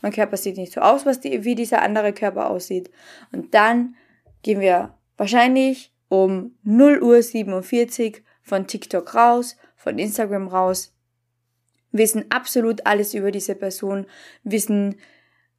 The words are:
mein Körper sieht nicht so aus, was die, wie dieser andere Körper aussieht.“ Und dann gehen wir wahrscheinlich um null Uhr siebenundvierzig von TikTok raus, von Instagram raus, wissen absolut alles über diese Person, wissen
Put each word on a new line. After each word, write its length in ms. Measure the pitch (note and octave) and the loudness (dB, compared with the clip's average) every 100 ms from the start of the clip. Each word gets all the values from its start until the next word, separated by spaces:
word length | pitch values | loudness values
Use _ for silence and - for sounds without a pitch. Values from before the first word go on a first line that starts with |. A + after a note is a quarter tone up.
mein 120 | G#3 | -6
Körper 240 | G#3 G#3 G3+ | -2 -2 -2
sieht 200 | G3+ F#3+ | -6 -8
nicht 160 | F3+ | -10
so 80 | - | 0
aus, 240 | - C#4 C#4 | 2 2 0
was 160 | B3+ | -4
die, 220 | C#4 B3+ | -4 -4
wie 120 | G#3+ A#3+ | -2 -4
dieser 260 | A#3 A#3 | 0 0
andere 320 | G3+ G#3+ G#3 | 0 0 -2
Körper 360 | G3+ G#3 F#3+ - | -2 -6 -4 -4
aussieht.“ 420 | F#3 - F#3 F3+ _ - - - | -4 -6 -8 -10 _ -20 -20 -14
Und 240 | F#3 E3 G#3+ | -12 0 4
dann 400 | G#3+ A#3+ A#3+ - _ _ _ _ | 4 2 -2 -10 _ _ _ _
gehen 160 | - G3+ | -4 0
wir 380 | F#3+ F3 - _ _ _ | 2 2 0 _ _ _
wahrscheinlich 760 | G3+ A#3+ B3 C4 C4+ C4 - _ _ | 0 2 4 4 2 -2 -10 _ _
um 480 | F#3+ F#3+ F#3+ G#3+ _ | 2 2 0 -8 _
null 380 | G#3+ A3+ C#4+ C#4+ | 0 6 6 6
Uhr 200 | A#3+ A#3+ | 6 6
siebenundvierzig 1000 | A#3 A3+ G3 F#3 F#3 A#3+ A#3+ - A3+ G#3+ _ _ | 4 -4 -6 -6 -4 -2 -2 -2 -6 -6 _ _
von 260 | _ G3 F#3+ | _ -6 -4
TikTok 460 | G3+ - F3+ F3 | -12 -6 -6 -4
raus, 420 | A#3 A#3 A#3+ A#3+ - _ _ | 2 4 4 -2 -12 _ _
von 220 | - G#2+ | -8 -6
Instagram 480 | F#3 G#3 G#3+ G3+ F#3+ | -6 -4 -4 -4 -4
raus, 440 | F#3 F#3 F#3 - _ _ _ _ _ _ _ _ _ _ | -2 0 -2 -8 _ _ _ _ _ _ _ _ _ _
wissen 340 | G#3+ A3+ - - | 0 2 0 -2
absolut 560 | B3+ - B3+ A3+ A3 G#3 | -4 -2 -2 0 -2 0
alles 280 | G#3 G3+ | 0 -2
über 180 | G#3 G3 | -4 -4
diese 240 | G3 F#3+ F#3+ | -4 -8 -8
Person, 520 | F#3+ F#3 G3 G3 F#3+ - - _ | -8 -8 -6 -6 -10 -18 -20 _
wissen 520 | A3 G#3+ G3+ G#3 G3+ G3 _ _ _ _ _ | -4 -4 0 -2 -2 -6 _ _ _ _ _